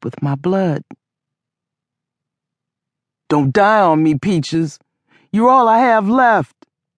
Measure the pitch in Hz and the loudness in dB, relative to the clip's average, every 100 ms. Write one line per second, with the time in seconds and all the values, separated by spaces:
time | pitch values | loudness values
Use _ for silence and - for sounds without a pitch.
0 | - - 143 139 160 196 190 147 - - | -12 -8 -6 -4 -4 -2 -2 -4 -10 -20
1 | _ _ _ _ _ _ _ _ _ _ | _ _ _ _ _ _ _ _ _ _
2 | _ _ _ _ _ _ _ _ _ _ | _ _ _ _ _ _ _ _ _ _
3 | _ _ - 151 135 165 202 214 185 156 | _ _ -4 -2 0 2 2 2 2 2
4 | 160 147 202 175 143 165 160 - _ _ | 0 -2 -2 -4 -4 -4 -6 -8 _ _
5 | _ _ _ 208 240 262 233 226 254 226 | _ _ _ -2 2 2 2 2 2 0
6 | 196 254 247 208 135 _ _ _ _ | 0 0 2 0 -2 _ _ _ _